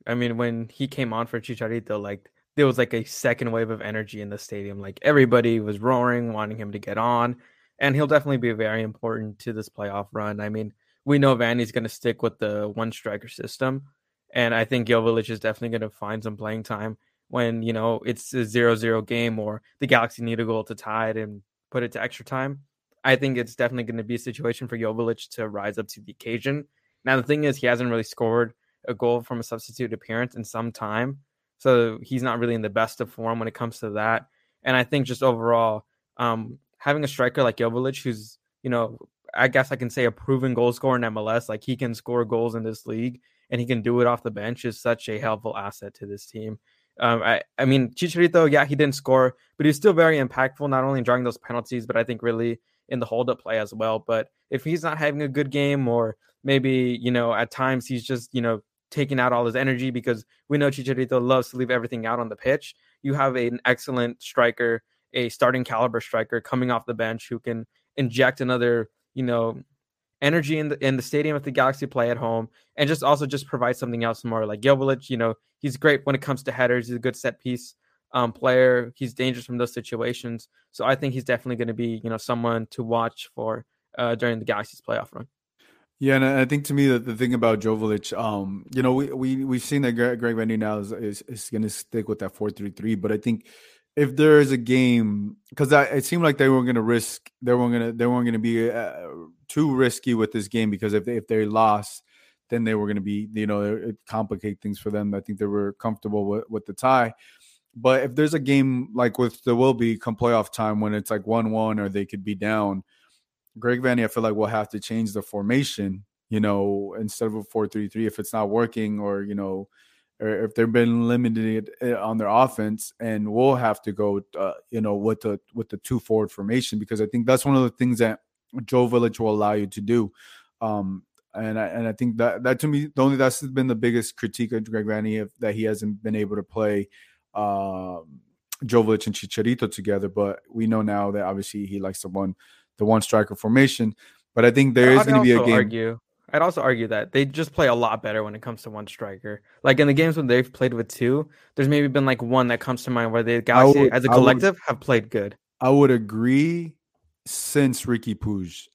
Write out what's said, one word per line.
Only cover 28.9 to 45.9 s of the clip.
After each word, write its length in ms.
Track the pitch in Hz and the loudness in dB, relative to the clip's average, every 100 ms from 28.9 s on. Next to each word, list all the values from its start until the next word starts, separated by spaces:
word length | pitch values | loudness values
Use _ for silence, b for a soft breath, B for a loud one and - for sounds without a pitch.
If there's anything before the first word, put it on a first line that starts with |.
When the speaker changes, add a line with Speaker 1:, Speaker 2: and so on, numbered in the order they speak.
| 113 | -2
Speaker 1:
goal 260 | 120 120 | 0 0
from 180 | 117 120 | -2 -8
a 40 | |
substitute 500 | 113 113 - 113 120 | -8 -10 -12 -8 -8
appearance 420 | 110 - 113 123 - | -8 -8 -6 -6 -8
in 80 | |
some 280 | 113 113 117 | -10 -8 -8
time. 480 | 113 107 107 123 139 _ _ _ _ | -8 -6 -2 -4 -6 _ _ _ _
So 400 | 135 123 117 110 | 4 4 4 -2
he's 180 | - 131 | -6 -4
not 160 | 123 117 | -2 -2
really 160 | 117 | -2
in 80 | 117 | -2
the 80 | 107 | -2
best 300 | 101 113 - | 0 0 -2
of 100 | 117 | -10
form 300 | - 113 117 | -6 -6 -4
when 80 | 113 | -6
it 60 | |
comes 260 | - 117 - | -6 -8 -8
to 120 | 110 | -8
that. 360 | 104 107 113 - _ _ _ | -2 0 0 -4 _ _ _
And 140 | 131 131 | 0 0
I 80 | |
think 240 | 120 147 123 | 2 0 -2
just 160 | 123 | 0
overall, 600 | 131 117 113 117 113 107 - _ _ - | 0 2 2 2 2 -2 -8 _ _ -4
um, 420 | 120 113 113 131 _ _ | -2 -2 -6 -14 _ _
having 260 | 143 147 | -2 0
a 40 | 143 | -2
striker 360 | - 123 147 | 0 0 2
like 140 | 123 110 | 0 0
Jovic, 460 | 117 117 131 135 | -2 -2 -4 -4
who's, 340 | 135 110 107 - _ _ | -6 -8 -10 -20 _ _
you 80 | 131 | -4
know, 300 | 120 110 113 - _ - | -2 -2 -6 -20 _ -8
I 140 | - 135 | 0 2
guess 240 | 143 160 | 2 0
I 60 | 123 | -2
can 120 | 120 | -4
say 160 | - 120 | 0 -2
a 60 | |
proven 420 | - - 131 131 | -2 -2 0 0
goal 180 | 117 120 | 2 2
scorer 240 | 120 135 127 | 2 0 0
in 60 | |
M 140 | 117 107 | 0 -4
L 120 | 107 | -2
S, 200 | 113 - | -2 -4
like, 140 | 110 | -8
he 120 | - 123 | -6 -4
can 200 | 123 113 | -4 -6
score 300 | - 120 113 | -4 -2 0
goals 300 | 117 117 113 | 0 -2 -4
in 80 | |
this 220 | 110 110 - | -6 -8 -8
league 360 | 113 123 123 _ _ _ | -6 -6 -8 _ _ _
and 120 | 123 | -6
he 40 | 120 | -2
can 160 | 120 | -2
do 200 | 107 120 | 0 2
it 60 | 120 | 2
off 140 | 120 | 0
the 100 | 120 | -4
bench, 340 | 107 110 120 123 | -6 -6 -6 -8
is 140 | 107 | -4
such 280 | 120 117 - | -2 -2 -4
a 100 | 107 | -6
helpful 400 | 113 110 113 104 | -4 -4 -6 -8
asset 360 | 101 - 101 | -10 -12 -16